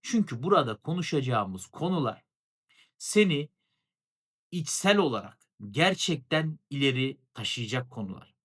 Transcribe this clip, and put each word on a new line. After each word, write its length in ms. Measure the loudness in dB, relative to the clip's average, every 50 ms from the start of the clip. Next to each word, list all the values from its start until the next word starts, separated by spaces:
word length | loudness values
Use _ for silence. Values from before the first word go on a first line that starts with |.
Çünkü 420 | -6 0 0 0 0 0 -2 -4 2
burada 340 | 4 4 4 4 2 -4
konuşacağımız 880 | -6 _ -4 -4 -2 -2 -2 -2 -2 0 0 0 0 0 -2 -6 -12 -14
konular 580 | -16 -8 -4 -2 0 0 0 0 -2 -4 -6 _ _ _ _ _ _ _ _ _ _ _ _ _ _ _
seni 520 | _ -8 2 4 4 4 6 2 0 -4 -8 _ _ _ _ _ _ _ _ _ _ _ _ _ _ _ _ _ _ _ _ -6
içsel 440 | -6 -4 -4 -4 0 2 4 4
olarak 400 | 6 4 2 0 -2 -6 -8 -18 _ _ _ _ _ -16 -6
gerçekten 880 | 0 2 2 2 2 0 -2 -2 -2 -4 -2 _ 0 0 0 -2 -6 -8 _ _
ileri 480 | -4 0 2 2 2 2 -2 -2 -4 _ _ _ _
taşıyacak 580 | -8 -6 -6 -6 -6 -6 -4 -4 -4 -6 -6
konular. 440 | -8 -8 -8 -8 -10 -14 -16 _ _ _